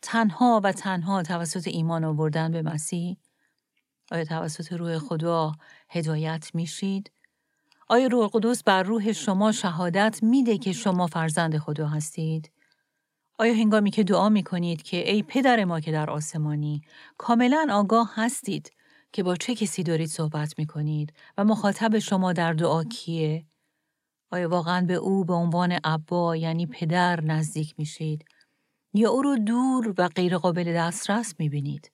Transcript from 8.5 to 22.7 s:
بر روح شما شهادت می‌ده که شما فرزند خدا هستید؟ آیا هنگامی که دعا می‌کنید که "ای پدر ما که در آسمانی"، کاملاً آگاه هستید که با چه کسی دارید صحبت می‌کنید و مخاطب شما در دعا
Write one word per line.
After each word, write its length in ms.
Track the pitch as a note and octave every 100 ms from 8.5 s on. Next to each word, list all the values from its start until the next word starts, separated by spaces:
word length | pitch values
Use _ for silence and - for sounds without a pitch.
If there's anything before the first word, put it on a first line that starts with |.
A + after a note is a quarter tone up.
| A#3+
بر 200 | - F#3+
روح 280 | F#3+ A3+ G#3
شما 400 | G#3 - F#3+ G#3+
شهادت 680 | G#3+ F#3+ D#3+ F3+ F3 G#3+ G#3+
می‌ده 340 | A3 C4 A#3+ G#3
که 140 | G3
شما 360 | E3+ G#3 F3+ F3
فرزند 500 | E3+ D#3+ D#3 E3 D#3
خدا 300 | D3+ D3+ D3+
هستید؟ 640 | D3+ D3+ - D#3+ D#3+ D#3 _ _ _ _ _ _ _ _ _
آیا 140 | A3
هنگامی 380 | A3+ A3 G#3+ G#3
که 120 | G3+
دعا 260 | F#3+ F#3 G3
می‌کنید 520 | G#3+ - F3+ E3+ E3
که 300 | - F3 F3
"ای 120 | G#3
پدر 420 | G#3 C4 C4+ A#3+ F#3+
ما 140 | E3
که 120 | D#3+
در 180 | D#3 D3+
آسمانی"، 720 | D3+ D3+ D#3+ D3+ D3+ D3 D3 - - - _
کاملاً 500 | - A#3 B3 D4 D#4
آگاه 400 | G#3 G3+ A3+ A#3 -
هستید 560 | A3+ C4 - D#3 D3+ _ _ _ _
که 120 | -
با 120 | F3+ F3
چه 200 | - A#3+
کسی 280 | G#3 -
دارید 260 | E3+ E3 D#3+
صحبت 440 | - D#3 D3+ D3+ -
می‌کنید 560 | D3+ D#3 D3+ D3+ D3+ _ - -
و 60 |
مخاطب 560 | G#3 G#3+ G#3 G3 A3+ A3
شما 340 | - F#3+ F#3
در 200 | F3 E3+
دعا 300 | D#3+ E3+